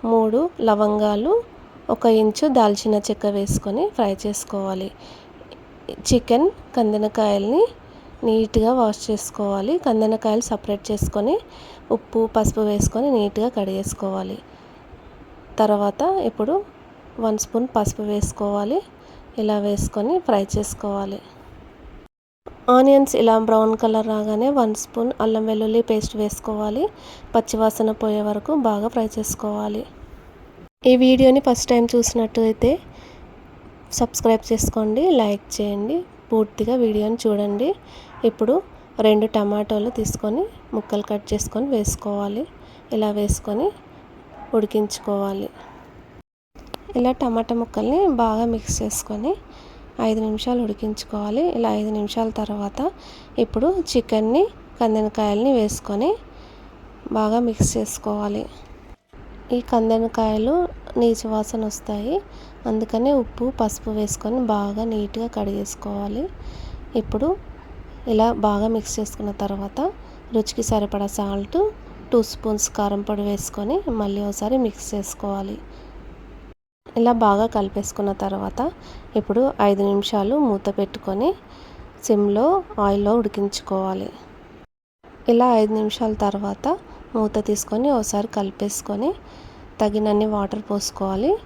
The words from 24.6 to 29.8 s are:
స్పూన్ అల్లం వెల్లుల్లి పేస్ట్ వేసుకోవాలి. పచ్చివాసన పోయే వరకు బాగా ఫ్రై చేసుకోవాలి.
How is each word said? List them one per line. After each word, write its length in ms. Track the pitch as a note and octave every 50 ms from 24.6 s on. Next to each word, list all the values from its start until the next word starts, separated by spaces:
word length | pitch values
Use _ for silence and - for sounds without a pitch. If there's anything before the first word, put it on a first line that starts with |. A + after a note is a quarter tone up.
| A#3 G#3+ G#3+
స్పూన్ 360 | G#3+ - - - A#3 A#3 B3 C4 -
అల్లం 240 | G#3+ A3+ A3 A3 A3
వెల్లుల్లి 360 | A3 A3 G#3+ A3+ A3 A3 A#3 A#3
పేస్ట్ 320 | - A3+ G#3+ G#3+ - - G#3+
వేసుకోవాలి. 680 | G#3+ G#3 - - - - G#3+ G#3 G#3+ G#3+ G#3 B3+ E4+ G#4+ - - - - - - - -
పచ్చివాసన 600 | - A#3 A3+ - - A3 A3 A3 G#3+ - A3+ A3 A3 G#3+
పోయే 200 | - G#3+ G#3 G#3+
వరకు 300 | G#3 G#3 G#3 G#3 G3+ - D#4 D4+ B3+ A3+
బాగా 200 | G#3+ G3+ G#3 A#3 -
ఫ్రై 140 | A#3+ A3 A3 - A3
చేసుకోవాలి. 680 | G#3+ - - - A3 G#3 G#3 G#3 G#3+ G#3 G#3 G#3+